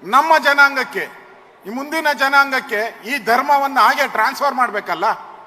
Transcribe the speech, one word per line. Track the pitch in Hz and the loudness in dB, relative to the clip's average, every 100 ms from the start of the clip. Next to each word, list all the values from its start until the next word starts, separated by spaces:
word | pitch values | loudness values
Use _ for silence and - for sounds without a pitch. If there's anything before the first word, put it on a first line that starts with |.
ನಮ್ಮ | 170 262 311 320 | 2 2 4 4
ಜನಾಂಗಕ್ಕೆ, | 277 285 277 269 247 196 147 - - - - _ 180 | 4 4 4 2 -6 -6 -10 -12 -20 -20 -20 _ -12
ಈ | |
ಮುಂದಿನ | 233 285 320 311 | -10 -6 -2 -2
ಜನಾಂಗಕ್ಕೆ | 285 269 277 277 262 254 208 220 - 196 | 0 2 2 2 0 -4 -6 -6 -8 -8
ಈ | 277 208 | -6 0
ಧರ್ಮವನ್ನ | 240 269 285 277 262 | 0 2 2 2 2
ಹಾಗೆ | 214 277 269 | 2 2 -2
ಟ್ರಾನ್ಸ್‌ಫರ್ | 220 220 262 285 254 | 0 -2 -2 -4 -2
ಮಾಡ್ಬೇಕಲ್ಲ | 240 202 190 165 202 196 - - | -2 -4 -6 -4 -2 -4 -8 -20